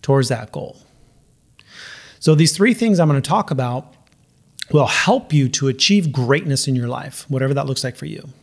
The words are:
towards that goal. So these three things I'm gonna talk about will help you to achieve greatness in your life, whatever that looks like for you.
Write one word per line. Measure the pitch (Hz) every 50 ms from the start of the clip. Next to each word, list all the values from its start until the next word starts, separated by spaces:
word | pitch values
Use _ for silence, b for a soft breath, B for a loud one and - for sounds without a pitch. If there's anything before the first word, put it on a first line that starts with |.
towards | - - 139 139 131 117
that | 131 110 113 -
goal. | - - - - - - _ _ _ _ _ _ _ _ _ _ _ _ _ _ _ _ B B B B B B B B B B B B
So | - 160 156
these | 147 165 156 156
three | - 196 175 233
things | - 233 226 202 175
I'm | 165 156
gonna | 143 135
talk | - - 175 220 202 -
about | 156 131 127 123 123 131 - - _ _ _ _ _ _ _ _ _ _ _ _ _ - - _
will | - 151 135
help | 107 - - - 180 233 262 - -
you | 151 147 135 127
to | - - 139 135
achieve | 127 131 - - 202 208 180 151
greatness | 120 135 123 117 139 156 - 156 139 127 -
in | 143 131
your | 123 120 120
life, | 127 127 139 139 - - - -
whatever | 135 131 131 135 139
that | 139 143
looks | 135 131 - -
like | 127 117
for | - -
you. | - 107 95 - 147 131 _